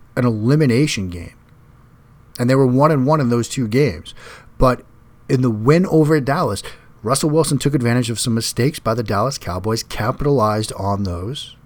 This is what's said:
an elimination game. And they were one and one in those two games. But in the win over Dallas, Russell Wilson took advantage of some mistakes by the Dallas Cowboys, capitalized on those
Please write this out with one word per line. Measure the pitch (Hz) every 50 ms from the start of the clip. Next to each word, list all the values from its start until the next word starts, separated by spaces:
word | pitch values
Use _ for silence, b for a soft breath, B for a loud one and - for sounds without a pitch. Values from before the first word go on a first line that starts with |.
| B - -
an | - 123
elimination | 123 113 107 107 123 143 151 156 131 113 123 151 147 - 110 95 90
game. | 87 87 85 - - - _ _ - - - - - - - - - - - - - - - - - -
And | 120 120
they | 135
were | 135 135 127
one | 123 131 143 156
and | 160 139 127 135
one | 156 156
in | 135 120
those | 120 120 113 -
two | - 139 123 107
games. | 107 131 151 127 80 76 - - - B B B B B B B B -
But | 135 127 123 - - - - - - - - - - -
in | 143 127
the | 127 123
win | 110 107 110 127 151 175 185 -
over | - 160 156 151 160 151
Dallas, | 127 120 139 180 170 117 101 - - B B B B B B B
Russell | - 107 135 - - 156
Wilson | 151 160 156 - 151 131
took | - 143 143
advantage | 147 117 117 117 127 123 117
of | 117 104
some | - 123 113
mistakes | 117 113 - - - 117 147 175 -
by | - 113 113
the | 117 113
Dallas | 98 107 98 110 135 143 -
Cowboys, | - 98 87 90 90 110 113 113
capitalized | - - - - 107 117 - - 143 147 143 127 107 107 107 110 107 - -
on | - 98 98 101 98 101
those | 92 87 85 87 107 147 - - - - - -